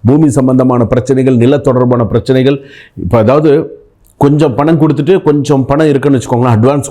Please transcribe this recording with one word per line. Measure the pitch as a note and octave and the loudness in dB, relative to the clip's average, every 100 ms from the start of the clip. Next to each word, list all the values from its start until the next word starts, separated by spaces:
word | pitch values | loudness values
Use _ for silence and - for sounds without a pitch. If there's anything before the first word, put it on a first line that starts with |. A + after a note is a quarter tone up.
பூமி | - D3+ D3+ | 0 2 2
சம்பந்தமான | C3+ C3 C3 B2+ B2 | 0 0 2 0 0
பிரச்சனைகள், | G#2 A#2+ A#2 C3 B2+ A#2+ | -2 -2 -2 0 0 2
நில | B2 C#3+ | 2 2
தொடர்பான | C#3+ B2+ B2 A#2+ G2+ | 0 0 0 0 -2
பிரச்சனைகள். | A2+ - C3 C3 C#3 - - - - | -2 0 0 0 -2 -6 -20 -20 -12
இப்ப | F2 A#2+ | -2 0
அதாவது | G#2+ D3 D#3 C#3 - - _ _ _ - | 2 2 2 0 -2 -12 _ _ _ -2
கொஞ்சம் | C#3 D3 D3+ | 0 2 0
பணம் | A2+ D3+ D#3+ | 0 0 0
கொடுத்துட்டு | D#3 C#3+ C#3+ G3 | 0 0 0 0
கொஞ்சம் | D3+ D3 C3+ C#3 | 0 -2 0 -2
பணம் | C3 C#3+ D#3 | 0 0 0
இருக்குன்னு | C#3 C#3 C3 | 0 0 -2
வச்சுக்கோங்களேன், | - A#2+ B2 A2 | -2 -2 0 2
அட்வான்ஸ் | B2+ C#3+ - | 2 0 -2